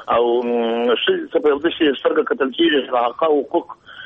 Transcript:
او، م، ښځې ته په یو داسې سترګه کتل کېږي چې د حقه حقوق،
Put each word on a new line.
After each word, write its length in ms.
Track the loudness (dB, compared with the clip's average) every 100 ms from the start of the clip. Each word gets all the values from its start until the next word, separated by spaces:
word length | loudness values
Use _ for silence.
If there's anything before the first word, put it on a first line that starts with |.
| -2 0
او، 260 | 2 0
م، 520 | 0 -2 -2 0 0 0
ښځې 300 | 0 -2 -2
ته 60 | 0
په 100 | 2
یو 100 | 0 -2
داسې 180 | 0 0 2
سترګه 240 | 0 0 0
کتل 200 | 0 0 2
کېږي 220 | 2 2 0
چې 60 |
د 60 | 0 0
حقه 220 | 0 2
حقوق، 400 | 2 0 -4 -4 -18 -20 -20